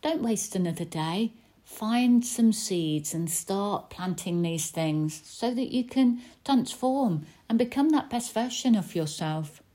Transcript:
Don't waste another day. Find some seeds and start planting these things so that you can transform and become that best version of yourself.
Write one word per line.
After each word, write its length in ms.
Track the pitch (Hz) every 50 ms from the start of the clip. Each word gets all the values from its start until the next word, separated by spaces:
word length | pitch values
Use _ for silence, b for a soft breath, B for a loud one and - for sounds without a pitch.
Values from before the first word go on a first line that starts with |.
Don't 200 | - 302 330 -
waste 320 | 226 233 220 202 - - -
another 300 | 190 180 170 160 - 170
day. 480 | 156 - 165 156 160 165 196 226 226 b b b b b b b
Find 600 | - - - 220 214 233 240 247 247 240 240 240
some 300 | - - - 233 226 214
seeds 640 | 214 - - 190 175 165 156 151 151 151 - -
and 120 | 165 170 160
start 600 | 165 - - - 190 196 202 208 202 - - -
planting 540 | - - 180 185 180 - - 185 175 175 170
these 260 | 165 165 165 156 -
things 500 | - 170 160 156 151 156 151 156 156 - -
so 260 | - - - - 233
that 220 | 254 233 262 - -
you 100 | 254 247
can 380 | 247 - 269 262 240 240 240 B B B B B
transform 800 | - 277 247 - - - - - 254 262 277 269 226 170 151 151 B B B B B
and 80 | 226 226
become 320 | 247 240 - 262 277 311
that 180 | 311 285 - -
best 280 | - 240 240 - -
version 400 | 220 233 247 240 - - 262 226
of 180 | 208 180 - -
yourself. 720 | 170 160 151 - - 170 156 156 156 156 147 - - - _